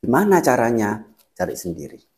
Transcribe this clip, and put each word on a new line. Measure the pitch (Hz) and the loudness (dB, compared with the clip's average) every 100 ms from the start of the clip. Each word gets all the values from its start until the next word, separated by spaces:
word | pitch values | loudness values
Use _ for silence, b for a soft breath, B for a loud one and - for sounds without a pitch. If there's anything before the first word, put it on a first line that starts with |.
Gimana | - 131 208 185 | 2 2 4 4
caranya? | 156 123 117 117 104 107 - _ _ | 4 2 2 0 0 -4 -10 _ _
Cari | _ 90 | _ -6
sendiri. | - 90 80 71 - _ | -6 -10 -10 -12 -16 _